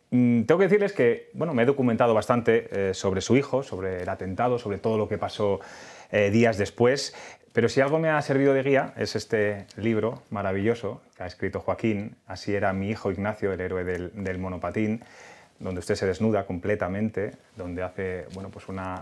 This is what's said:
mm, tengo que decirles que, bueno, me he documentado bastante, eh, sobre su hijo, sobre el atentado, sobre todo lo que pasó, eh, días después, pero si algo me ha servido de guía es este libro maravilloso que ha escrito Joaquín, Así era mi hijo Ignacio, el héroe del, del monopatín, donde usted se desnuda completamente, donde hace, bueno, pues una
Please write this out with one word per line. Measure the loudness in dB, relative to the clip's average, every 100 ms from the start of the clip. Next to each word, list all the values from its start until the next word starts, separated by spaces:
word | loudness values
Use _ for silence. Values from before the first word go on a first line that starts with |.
| _
mm, | 4 6 4
tengo | 4 4
que | 6
decirles | 4 2
que, | 2 2 2 -4
bueno, | -6 -2
me | 2
he | 4
documentado | 4 2 4 4
bastante, | 4 2 2 4 2 2 -2 -2
eh, |
sobre | 0 0 0
su | 4 2
hijo, | 4 -2
sobre | -4 -6 -6 -6
el | -6
atentado, | -6 -6 -2 0 0
sobre | -2 -2
todo | 0 0
lo | -2
que | -4
pasó, | -6 -2 0 -2 -6 -18 -18 -20 -2
eh, | 2 4
días | 6 4 2
después, | -2 2 2 2 -4 -12 -18 -20 _
pero | 0 2
si | 2
algo | 2 2
me | 2
ha | 0
servido | 2 2 4
de | 4
guía | 4 2 2 -4
es | -4 -4
este | -2 0 0 -2 -8 -4
libro | 0 0 0 -4 -8
maravilloso | -4 -2 0 0 0 -4 -10 -16 -14
que |
ha | -12
escrito | -6 -6 -4
Joaquín, | -4 -2 0 -2 -6 -12 -16
Así | -10 -4
era | 0 0
mi | 0 -2
hijo | -2 -4
Ignacio, | -2 -4 -2 -4
el | -4
héroe | -4 -4
del, | -4 -4 -6 -8
del | -6 -6
monopatín, | -6 -6 -4 -2 0 -2 -8 -20 -20 -20 -20 -12
donde | -8 -6
usted | -4
se | 0 0
desnuda | 2 2 2
completamente, | -2 -4 -2 -2 -2 -2 -4 -2 -6 -8 _ -12
donde | -8 -6
hace, | -6 -6 -6 -6 -10
bueno, | -12 -12
pues | -14 -10
una | -8 -8 -10